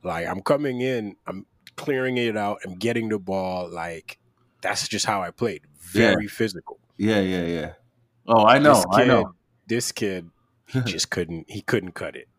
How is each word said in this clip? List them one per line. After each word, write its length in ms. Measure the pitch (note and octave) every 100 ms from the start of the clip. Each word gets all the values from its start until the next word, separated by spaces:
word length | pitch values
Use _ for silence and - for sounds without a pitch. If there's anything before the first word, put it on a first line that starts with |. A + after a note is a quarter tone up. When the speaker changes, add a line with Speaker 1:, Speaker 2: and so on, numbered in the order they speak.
Speaker 1:
Like, 240 | F3+ E3 E3+
I'm 160 | -
coming 380 | - C#3+ D3 B2
in, 340 | B2+ B2+ G#2 F#2+ -
I'm 200 | F#2+ G2+ _ - -
clearing 420 | - C3+ B2+ B2
it 180 | A#2+ G#2+
out, 220 | G2+ G#2
I'm 100 | G2
getting 340 | F2+ A2 A#2 A2+
the 100 | G#2+
ball. 520 | F#2 F#2+ F#2 F#2 F2+
Like, 480 | E2+ E2+ E2 - - _ _ _ _
that's 280 | F#2 G2+ -
just 180 | G#2+ -
how 160 | G2+
I 80 | F2
played. 320 | - A#2 E2 _ _ F2
Speaker 2:
Yeah. 200 | F#2+ A2+
Speaker 1:
Very 140 | F#2 G2+
physical. 520 | - A2+ F#2 - - _ _
Speaker 2:
Yeah, 220 | G#2 G#2+
yeah, 240 | F#2+ F#2 E2+
yeah. 260 | E2+ D2 E2 _ _ _ _ -
Oh, 180 | A2+ G#2+
I 120 | B2+
know, 160 | D3
Speaker 1:
This 100 | C3 F2+
Speaker 2:
I 120 | G2
know. 200 | B2 A#2+
Speaker 1:
kid, 80 | - - _ _ _
this 260 | A2+ -
kid, 380 | - G#2+ F#2 E2+ _ _ _ _
he 160 | C3
Speaker 2:
<laughs> 0 |
Speaker 1:
just 280 | A#2 F2 -
couldn't, 400 | - E2+ E2 D#2
he 120 | -
couldn't 300 | - A#2+ F2+
cut 240 | - D2+ C#2
it. 120 | -